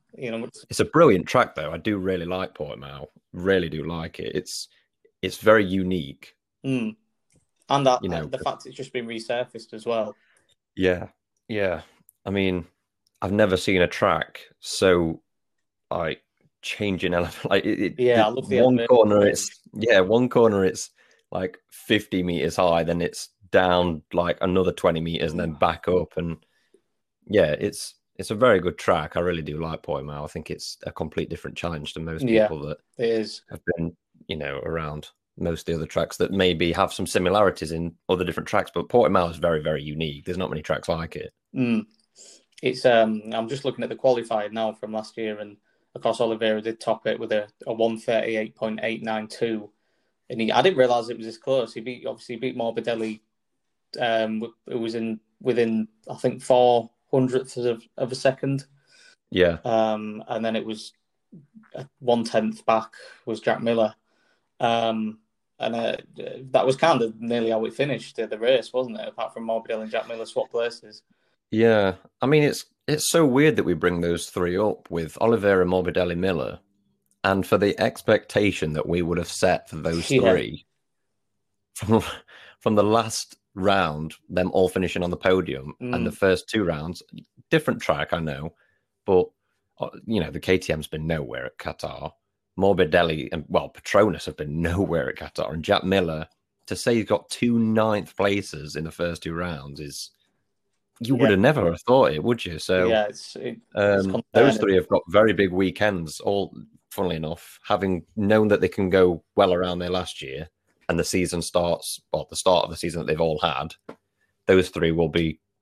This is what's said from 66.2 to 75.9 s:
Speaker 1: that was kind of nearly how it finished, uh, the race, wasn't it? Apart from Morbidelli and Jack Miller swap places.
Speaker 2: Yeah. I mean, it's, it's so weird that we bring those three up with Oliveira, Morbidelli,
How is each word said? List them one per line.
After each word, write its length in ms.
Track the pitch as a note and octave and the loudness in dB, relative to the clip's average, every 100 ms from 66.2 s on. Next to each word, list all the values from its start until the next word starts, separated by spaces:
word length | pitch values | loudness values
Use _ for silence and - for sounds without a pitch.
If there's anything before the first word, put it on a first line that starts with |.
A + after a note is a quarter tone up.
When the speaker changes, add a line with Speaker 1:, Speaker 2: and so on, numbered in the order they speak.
| - - C3+ | -12 -14 -2
Speaker 1:
that 140 | B2 B2 | 0 2
was 120 | C3+ | 2
kind 240 | D#3+ D#3 | 4 4
of 180 | A2+ A2 | 0 -4
nearly 320 | A#2 A#2+ A2+ | -4 -2 0
how 140 | A2 A2 | 0 -2
it 80 | |
finished, 440 | - C#3+ A2+ - - | -2 -4 -4 -8 -8
uh, 80 | A2 | -8
the 140 | G#2+ | -2
race, 320 | A#2+ B2+ - | 2 2 0
wasn't 280 | B2+ B2+ G#2+ | -6 -6 -8
it? 100 | A2 | -10
Apart 240 | - A2 | -8 -8
from 120 | A#2 A2+ | -8 -4
Morbidelli 380 | A2+ A2 A2 | -4 -4 -8
and 80 | A2 | -6
Jack 160 | A2+ A2+ | -6 -6
Miller 180 | A2+ A2 | -10 -8
swap 240 | B2 A2 | -6 -4
places. 540 | A#2 A#2 - G#2+ - _ _ _ _ _ | -2 -4 -6 -20 -20 _ _ _ _ _
Speaker 2:
Yeah. 440 | G#2+ A2+ G#2+ G2 F2+ _ _ | 2 4 4 2 -2 _ _
I 40 | B2+ | 2
mean, 180 | D3+ | 4
it's, 220 | C#3+ - - _ - | 4 0 -10 _ -6
it's 240 | D3+ - | -4 0
so 140 | E3+ D3 | 4 4
weird 320 | B2+ D3+ G2+ | 6 4 4
that 80 | E2+ | 0
we 100 | D#2+ | 0
bring 260 | F2 F2 | 0 0
those 280 | F2 E2+ - | 0 -2 -4
three 260 | - F2 F#2 | -4 -2 0
up 320 | G#2+ - - | 0 -2 -6
with 280 | E2+ D#2+ - | -6 -6 -2
Oliveira, 440 | A2+ A2+ G2+ F#2+ F2+ | 2 2 4 4 4
Morbidelli, 520 | F#2 F2+ | 2 0